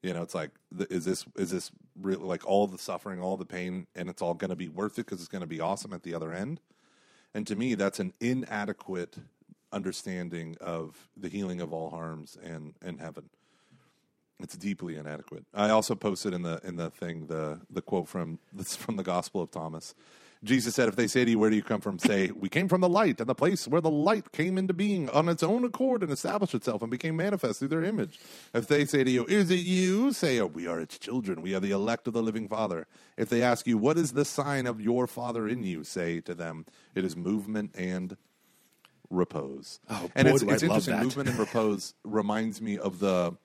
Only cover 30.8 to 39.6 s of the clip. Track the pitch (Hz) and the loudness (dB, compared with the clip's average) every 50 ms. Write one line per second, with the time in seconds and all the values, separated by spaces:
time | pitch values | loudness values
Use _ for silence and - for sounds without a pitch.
30.8 | 80 - - - - - 117 127 113 95 92 80 82 92 95 95 95 101 98 98 | -4 -6 -8 -14 -10 -4 -4 -2 -2 -2 -4 -4 -2 -2 0 0 2 2 2 2
31.8 | 101 110 117 117 _ 123 113 117 113 113 107 113 110 98 107 113 110 101 90 82 | 2 0 0 -2 _ -2 0 0 0 0 0 -2 -4 -4 -2 -2 0 0 -2 -4
32.8 | 82 _ _ - - _ _ - 117 - 120 117 123 123 120 117 - 123 117 107 | -6 _ _ -20 -20 _ _ -4 0 2 4 4 6 4 4 2 2 2 2 4
33.8 | 104 135 156 170 165 139 123 139 143 - - - 139 143 143 135 127 123 117 110 | 4 4 4 4 2 2 2 0 0 0 0 -2 -2 0 0 0 0 -2 -4 -2
34.8 | 104 110 120 123 123 120 - 123 120 123 117 117 110 107 120 131 131 95 90 80 | 0 2 2 2 2 0 -2 -6 -6 -4 -4 -2 -2 -2 -2 -2 -2 -4 -4 -4
35.8 | 76 - - 95 87 85 85 85 - - 90 85 85 82 82 80 82 - _ - | -6 -6 -4 -2 -2 -2 -2 -4 -4 -8 -8 -8 -8 -8 -8 -10 -14 -16 _ -20
36.8 | - _ _ 98 95 92 78 85 85 90 104 110 98 104 110 107 104 101 - 95 | -20 _ _ -2 -2 -2 -4 -4 -2 0 0 0 -2 -2 -4 -4 -4 -4 -6 -6
37.8 | 92 92 92 92 92 90 98 - _ _ _ _ _ _ _ _ _ _ _ _ | -4 -4 -2 -4 -4 -6 -10 -12 _ _ _ _ _ _ _ _ _ _ _ _
38.8 | _ - _ _ _ - 90 90 90 - - 78 71 69 67 69 | _ -20 _ _ _ -4 2 2 2 2 0 -8 -6 -6 -10 -12